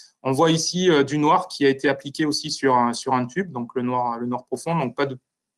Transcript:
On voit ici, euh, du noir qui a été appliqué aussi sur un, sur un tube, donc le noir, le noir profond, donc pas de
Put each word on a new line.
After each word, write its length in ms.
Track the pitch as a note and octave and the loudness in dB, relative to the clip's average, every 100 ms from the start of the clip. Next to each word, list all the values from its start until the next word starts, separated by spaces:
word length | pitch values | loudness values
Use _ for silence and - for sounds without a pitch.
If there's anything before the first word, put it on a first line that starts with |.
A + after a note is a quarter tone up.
| - _ | -20 _
On 80 | C3 | -4
voit 180 | C3+ E3 | 2 2
ici, 400 | D#3+ - F3 F#3 | 2 0 0 4
euh, 140 | D3 | 4
du 140 | C#3 D3 | 4 2
noir 320 | D3+ F3+ - | 2 2 0
qui 160 | - C#3 | 0 2
a 40 | |
été 200 | C3+ D3 | 2 0
appliqué 360 | C#3 C#3+ - D3+ | -2 -4 -4 -2
aussi 240 | D3 D#3 | -2 -6
sur 240 | - C3+ B2 | -2 2 4
un, 180 | A#2+ | 2
sur 200 | A#2 C3 | 0 -2
un 140 | C3 B2 | -2 -2
tube, 240 | F3+ F#3+ | -4 -6
donc 240 | B2+ A#2+ B2+ | -6 -8 -4
le 60 | |
noir, 360 | B2 B2+ A#2+ A#2 | -2 -2 -2 -4
le 80 | B2 | -4
noir 200 | B2 - | -6 -6
profond, 300 | B2 E3 E3 | -8 -4 -2
donc 200 | B2+ C3 | -2 -2
pas 100 | C#3 | -4
de 140 | B2+ _ _ _ | -6 _ _ _